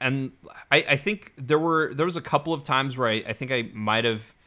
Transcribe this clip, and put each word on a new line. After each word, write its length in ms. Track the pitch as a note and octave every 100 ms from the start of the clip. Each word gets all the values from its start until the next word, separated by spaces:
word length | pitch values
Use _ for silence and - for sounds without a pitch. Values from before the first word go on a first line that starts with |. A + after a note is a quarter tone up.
and 300 | C3 C3+ C3 - - - -
I, 60 | D3 -
I 80 | C#3+
think 360 | G3 G#3 - -
there 220 | B2+ D3+
were, 340 | E3 D#3+ D#3
there 120 | C#3 F3
was 120 | E3+
a 40 |
couple 320 | - C#3+ D#3
of 100 | D#3
times 340 | - C3 C3+ B2+
where 100 | A#2
I, 140 | A2 -
I 60 |
think 180 | A2 C3
I 180 | B2+ A2+
might 320 | G#2+ G#2+ A2 A#2
have 280 | A2 G#2+ _